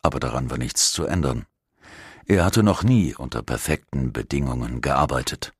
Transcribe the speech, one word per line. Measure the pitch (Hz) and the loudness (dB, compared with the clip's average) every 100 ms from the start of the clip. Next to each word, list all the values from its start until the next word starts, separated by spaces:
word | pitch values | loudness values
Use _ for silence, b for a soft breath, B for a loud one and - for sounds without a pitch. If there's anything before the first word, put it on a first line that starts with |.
aber | - 67 | 0 0
daran | 65 62 64 | -2 -2 -4
war | 64 | -4
nichts | 62 - - | -4 -2 -2
zu | - | -2
ändern. | 82 90 69 60 - _ _ B B B B B - | -2 0 0 -2 -8 _ _ B B B B B 2
Er | 98 | 4
hatte | 87 113 | 4 4
noch | 104 92 | 4 4
nie | 98 123 80 | 4 4 4
unter | - 65 58 | -2 -8 -8
perfekten | - 58 - 78 _ 69 64 | -4 -4 -2 -2 _ -4 -2
Bedingungen | 52 53 71 67 62 58 62 | -4 -4 -2 -2 -2 -6 -4
gearbeitet. | 67 67 69 65 64 - - | 0 2 2 0 -4 -8 -12